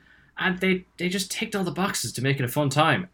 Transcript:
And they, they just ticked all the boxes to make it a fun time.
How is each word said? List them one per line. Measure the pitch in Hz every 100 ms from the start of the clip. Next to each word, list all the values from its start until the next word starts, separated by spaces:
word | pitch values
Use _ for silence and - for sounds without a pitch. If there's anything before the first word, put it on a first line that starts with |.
| _ - _ -
And | 185 180
they, | 190 185 - -
they | 180
just | 196 190
ticked | - 214 202
all |
the | 175
boxes | 147 190 - 220
to | -
make | 135 135
it | 123
a |
fun | 147 143
time. | 147 160 110 90